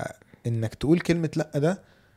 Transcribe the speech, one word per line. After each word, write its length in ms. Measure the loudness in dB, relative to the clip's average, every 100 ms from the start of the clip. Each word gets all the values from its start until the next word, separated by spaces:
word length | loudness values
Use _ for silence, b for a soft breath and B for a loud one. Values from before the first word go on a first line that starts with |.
| -12 -12 -20 -8 -4
إنك 280 | -2 -2 -2
تقول 240 | 2 2
كلمة 300 | 4 0 0 -2
لأ 160 | -4 0
ده 260 | 0 0 b b b